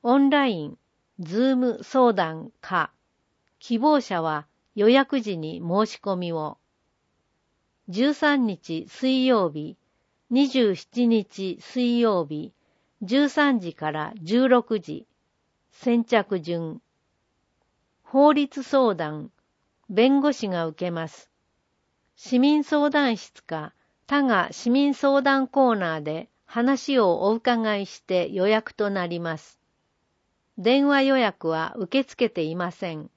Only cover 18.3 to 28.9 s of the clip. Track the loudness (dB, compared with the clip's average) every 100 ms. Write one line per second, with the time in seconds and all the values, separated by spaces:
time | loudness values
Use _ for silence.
18.3 | 4 0 -6 -2 2 2 0 -6 -8 -14
19.3 | _ _ _ _ _ _ 2 4 4 2
20.3 | -2 -4 -4 -4 -6 -6 -6 -8 -12 _
21.3 | _ _ _ _ _ _ _ _ _ -2
22.3 | 2 4 2 2 0 2 2 0 -2 -8
23.3 | -20 -12 -10 -10 _ _ _ -4 0 2
24.3 | 2 0 -4 0 2 2 2 2 2 2
25.3 | 0 0 2 2 2 -2 -4 -6 -8 -10
26.3 | _ _ -2 0 0 0 2 4 2 0
27.3 | 0 0 0 0 -2 -6 -12 -2 -2 -2
28.3 | -2 0 0 -2 -6 -4